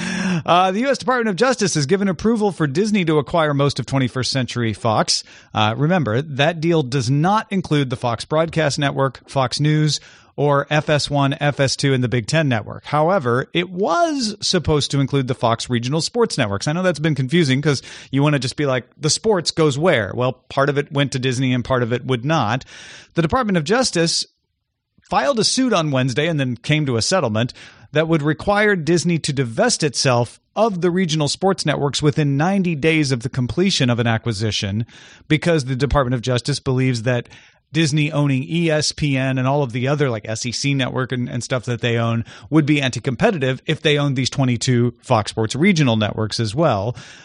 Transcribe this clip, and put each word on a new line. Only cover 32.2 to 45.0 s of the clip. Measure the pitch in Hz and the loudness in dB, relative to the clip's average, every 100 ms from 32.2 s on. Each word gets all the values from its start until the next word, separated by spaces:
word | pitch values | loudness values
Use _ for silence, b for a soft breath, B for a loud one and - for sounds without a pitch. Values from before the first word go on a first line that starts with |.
| 143 139 | 0 2
ninety | 175 202 175 | 0 0 0
days | 151 160 160 139 | 0 2 2 2
of | 127 | -2
the | 131 | -4
completion | 131 123 - 196 - 123 | -4 -2 0 0 2 2
of | 120 | 2
an | 117 | 0
acquisition | 113 120 98 107 - 101 104 117 B B B - | 0 -2 -4 -2 -2 -4 -4 -6 B B B -2
because | 156 170 165 127 | 0 2 0 0
the | 127 | -2
Department | 139 143 123 | 0 2 0
of | 127 | -2
Justice | 127 123 - 139 | -2 -2 -2 -4
believes | 135 127 131 120 | -2 0 0 0
that | 117 120 - B B B _ | 0 -2 -4 B B B _
Disney | 151 156 151 147 | 0 2 2 0
owning | 147 147 131 160 | 0 0 0 -2
E | 165 165 | -2 0
S | 151 - | 0 -2
P | - 147 135 | -2 -2 0
N | 131 131 | 0 0
and | 127 | 0
all | 147 | 0
of | 135 | -2
the | 120 127 | -2 -2
other, | 147 139 | 0 0
like, | 110 110 | -2 -6
S | 113 123 | -6 -6
E | |
C | - 139 | -2 0
network | 139 127 127 123 | 0 0 -2 -4
and, | 127 127 | -4 -4
and | 123 | -6
stuff | - 127 123 | -4 -4 -4
that | 117 | -4
they | 120 117 | 0 0
own | 117 117 B B B | 0 -2 B B B
would | 160 | 2
be | 143 147 | 4 2
anti-competitive | 131 120 139 117 226 175 131 131 - | 0 -4 -4 0 0 2 -2 -2 -4
if | 156 | -2
they | 156 147 | 0 2
owned | 143 135 | 2 0
these | 123 | -2
twenty-two | - 127 117 - 120 120 - | 0 2 2 2 2 2 -2